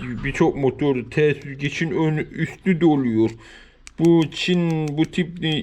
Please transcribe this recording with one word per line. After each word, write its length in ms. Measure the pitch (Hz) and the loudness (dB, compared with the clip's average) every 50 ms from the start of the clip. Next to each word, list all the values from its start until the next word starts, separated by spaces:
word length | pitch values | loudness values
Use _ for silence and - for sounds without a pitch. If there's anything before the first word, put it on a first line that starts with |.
| - 127 120 110 123 | -10 -8 -8 -6 -6
birçok 320 | 135 135 - 170 156 - | -6 0 2 2 2 2
motor 540 | 139 139 127 123 - 147 143 135 123 117 113 | 0 0 0 0 0 0 0 0 0 -4 -4
ters 260 | - 156 151 151 143 | 0 2 2 2 0
süzgecin 540 | 147 - 143 135 135 143 139 - - 165 165 | -2 -8 -14 -10 -6 -6 -6 -4 -4 -4 -2
ön, 260 | - 156 160 156 156 | 0 0 0 0 0
üstü 640 | 151 - - - - 160 - - - - 190 185 156 | -2 -4 -6 -6 -6 -6 -6 -6 -4 0 0 2 4
doluyor. 500 | 175 165 151 139 131 120 110 110 110 110 113 - - - - - - - _ _ _ - _ - | 4 4 4 4 2 2 2 2 2 2 0 -8 -18 -20 -20 -20 -20 -20 _ _ _ -16 _ 2
Bu 260 | 160 170 170 165 156 143 - | 4 6 6 6 4 0 -4
Çin, 540 | - - 180 180 180 170 165 160 156 156 151 | -6 -2 0 0 2 2 0 0 -2 -2 -2
bu 160 | 143 151 160 | 0 -2 -2
tip 240 | 156 - - 180 151 170 175 160 160 156 143 | -2 0 -4 -4 -4 -6 -6 -4 -4 -4 -4